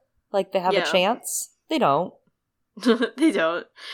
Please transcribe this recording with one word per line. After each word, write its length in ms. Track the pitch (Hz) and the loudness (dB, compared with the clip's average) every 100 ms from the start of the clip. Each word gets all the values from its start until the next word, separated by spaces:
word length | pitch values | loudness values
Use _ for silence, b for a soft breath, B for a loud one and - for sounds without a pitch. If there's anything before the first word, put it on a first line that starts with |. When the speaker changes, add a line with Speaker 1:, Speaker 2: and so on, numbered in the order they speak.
| _ _ _ | _ _ _
Speaker 1:
Like, 200 | 196 185 | -4 -2
they 80 | 190 | -2
have 140 | 180 | 0
Speaker 2:
Yeah. 80 | 190 156 | 0 2
Speaker 1:
a 40 | |
chance. 640 | 190 190 247 - - - _ _ | 2 2 -2 -6 -8 -10 _ _
They 120 | 320 | 0
don't. 340 | 165 143 185 - _ _ _ _ _ 208 | 2 2 -2 -10 _ _ _ _ _ -2
Speaker 2:
<laughs> 400 | 247 226 233 - | 0 2 0 0
They 140 | 311 | 0
don't. 360 | 185 160 170 - B B | 2 0 -2 -8 B B